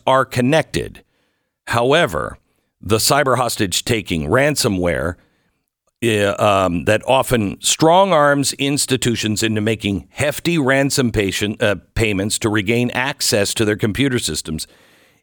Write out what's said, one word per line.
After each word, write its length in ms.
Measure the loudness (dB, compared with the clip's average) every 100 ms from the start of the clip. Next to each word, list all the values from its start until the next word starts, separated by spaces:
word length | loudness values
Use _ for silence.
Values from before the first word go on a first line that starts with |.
| 0
are 180 | 2
connected. 800 | 0 0 2 2 0 -4 -8 -12 _ _ _ _ _ _ -4
However, 720 | -2 2 2 2 -2 -6 -12 _ _ _ _
the 160 | -2 0
cyber 400 | 2 2 2 2
hostage 480 | 0 -2 -2 -2
taking 460 | -2 -4 -2 -4 0
ransomware, 880 | 2 2 0 -2 0 0 -2 -4 -6 _ _ _ _ _ _ _ -4
uh, 400 | 0 2 0 2
um, 440 | 2 4 2 0 0
that 160 | 0 2
often 540 | 0 2 0 -2 -4
strong 540 | -4 2 4 6 4
arms 400 | 4 4 2 0
institutions 880 | -2 -2 -2 -2 0 0 -2 -2 -2
into 180 | 0 0
making 480 | -2 -2 -2 -4 -6
hefty 480 | -6 -4 -2 -2 0
ransom 560 | 2 2 0 0 0
patient, 500 | 0 -2 -2 -4 -2
uh, 140 | -2 -2 -6
payments 440 | -2 0 0 -2 -2
to 100 | -2
regain 420 | -2 0 0 0
access 600 | -2 -4 -4 -2 0 0
to 120 | 0 -2
their 100 | 0
computer 420 | -2 0 -2 -2
systems 480 | -4 -6 -6 -8 -10 _ _ _ _ _